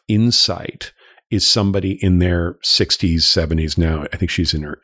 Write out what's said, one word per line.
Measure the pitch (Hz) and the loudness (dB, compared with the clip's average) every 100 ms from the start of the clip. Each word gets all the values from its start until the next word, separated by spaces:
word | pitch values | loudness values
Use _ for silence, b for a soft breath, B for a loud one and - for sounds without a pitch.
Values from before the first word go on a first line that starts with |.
| - | -2
insight | 107 120 - - 85 - - - b b b _ | 2 2 2 0 -4 -10 -12 -18 b b b _
is | 101 - | 0 2
somebody | 113 101 98 95 98 | 2 2 0 -2 0
in | 95 90 | 2 4
their | 90 87 87 - | 4 0 -2 -4
sixties, | - - 87 - 87 82 - | -2 0 0 0 0 2 2
seventies | 90 80 80 78 - | 0 0 0 0 0
now. | 82 78 - | 0 0 -4
I | - | -4
think | 92 | -4
she's | - 80 | -2 -2
in | 76 | -2
her | 76 - | -6 -8